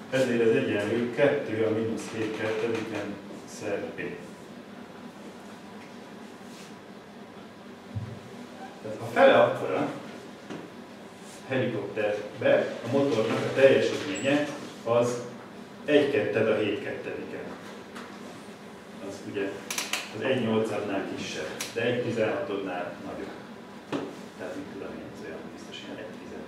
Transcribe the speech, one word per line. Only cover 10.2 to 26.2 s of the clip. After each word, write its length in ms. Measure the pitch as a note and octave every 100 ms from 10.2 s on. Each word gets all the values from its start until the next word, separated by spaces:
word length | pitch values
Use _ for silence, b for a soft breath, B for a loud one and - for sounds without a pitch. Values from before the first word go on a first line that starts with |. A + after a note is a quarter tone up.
| - - - - - - - - - - - - -
helikopterbe 1300 | B2+ A2+ G#2+ G2 A2 G#2 G#2 - - - - - - A#2+
a 60 |
motornak 460 | C3+ C#3 - A#2 B2+
a 160 | B2+
teljesítménye 920 | B2+ C3+ - A2 - - - C3+ D3 D3 - - -
az 380 | A2+ A#2+ B2 - - - - - - - -
egy 260 | D3 -
ketted 360 | - G#2 A2 A2
a 80 | G#2+
hét 280 | G#2 -
kettediken. 600 | - - - - - - - - - - - - - - - - - - - - - - G2
Az 80 | G2 A2
ugye 200 | G2+ G2 - - - - - - G#2+
az 60 |
egy 200 | C3 B2+
nyolcadnál 640 | A2 A2 A2 G#2 G#2 G2 F2+ G2
kisebb, 360 | G2+ - - - -
de 80 | A#2
egy 200 | A#2+ A#2+
tizenhatodnál 840 | A2+ A2 A2 - - G2+ F#2+ F2+ F2+ - -
nagyobb. 300 | - - - - - - - - - - - - -
Tehát 180 | - -
mit 140 | -
tudom 180 | - - -
én, 80 | -
ez 80 | - -
olyan 180 | - - -
biztos 220 | - G2+
ilyen 140 | - F#2+
egy 100 | -
tized 260 | -